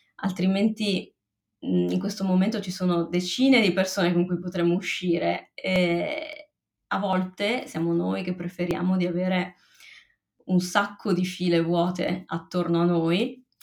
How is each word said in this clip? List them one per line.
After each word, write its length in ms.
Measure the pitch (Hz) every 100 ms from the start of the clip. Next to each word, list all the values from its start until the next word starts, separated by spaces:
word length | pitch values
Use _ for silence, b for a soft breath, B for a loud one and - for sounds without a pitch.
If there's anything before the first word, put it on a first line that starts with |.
| B -
altrimenti, 960 | 190 - 190 196 220 - 208 180 - _ _ _ _ _ 180
mm, 240 | 180 175
in 100 | 185
questo 240 | 202 - 190
momento 340 | 185 202 220
ci 100 | 185
sono 340 | - 185 170 165
decine 560 | 180 180 - 269 247
di 120 | 196
persone 400 | 175 190 - 180
con 120 | 175 180
cui 140 | 175
potremmo 360 | - 180 170 175
uscire 760 | - - 180 165 170 175 - -
e 920 | 190 185 175 170 - - - - - _ _ _ _
a 120 | 190
volte 680 | 196 185 185 - 202 254 -
siamo 260 | 170 170
noi 300 | 170 185 190
che 120 | 185 180
preferiamo 640 | 175 - 175 170 180 185
di 100 | 180
avere 480 | 175 185 185 185 B B B B B B B _ _ -
un 140 | 180
sacco 540 | 180 202 214 - 220
di 120 | 180 180
file 360 | - 180 170
vuote 640 | 165 170 175 185 - 185 -
attorno 540 | 165 - 180 170 170
a 40 | 175
noi. 580 | 170 165 180 254 - _ _